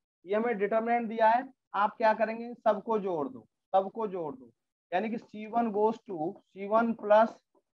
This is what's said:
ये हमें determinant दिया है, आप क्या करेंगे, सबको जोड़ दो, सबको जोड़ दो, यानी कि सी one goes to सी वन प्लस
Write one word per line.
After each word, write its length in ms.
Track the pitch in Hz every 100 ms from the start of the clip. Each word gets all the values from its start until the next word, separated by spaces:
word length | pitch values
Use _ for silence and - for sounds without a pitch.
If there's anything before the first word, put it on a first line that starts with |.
| _ _ 170
ये 100 | 208
हमें 220 | 233 214
determinant 500 | 202 226 226 240 226
दिया 200 | 226 220
है, 180 | 233 269 _ _ 185
आप 200 | 208 -
क्या 160 | 220
करेंगे, 400 | 214 220 226 240 240
सबको 440 | 226 214 226 220
जोड़ 280 | 190 170 135
दो, 200 | 113 - _ _
सबको 340 | 190 190 - 220
जोड़ 260 | 185 156 131
दो, 160 | 120 _ _ _ -
यानी 180 | 175 220
कि 80 | 220
सी 280 | - 214 214
one 240 | 233 233
goes 260 | 202 214 220
to 320 | - 175 160
सी 340 | 202 _ 190 196
वन 260 | 220 233 226
प्लस 340 | 208 214 233 - _ _ _